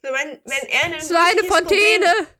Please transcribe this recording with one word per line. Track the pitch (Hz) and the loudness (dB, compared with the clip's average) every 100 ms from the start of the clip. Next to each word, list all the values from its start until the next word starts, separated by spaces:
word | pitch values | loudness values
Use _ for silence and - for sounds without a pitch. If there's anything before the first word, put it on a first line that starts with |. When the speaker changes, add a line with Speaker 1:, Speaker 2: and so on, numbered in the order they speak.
Speaker 1:
So, | - | -6
wenn, | 269 302 262 - | -6 -6 -12 -8
wenn | 269 269 | -8 -4
er | 254 330 | -4 -4
ein | |
Speaker 2:
Es | 320 311 | -6 -2
war | 339 349 | 2 2
eine | 381 | 2
Speaker 1:
wirkliches | 370 339 | 2 0
Problem | - 392 415 427 | 2 2 4 2
Speaker 2:
Fontäne. | 359 403 339 | 2 2 -2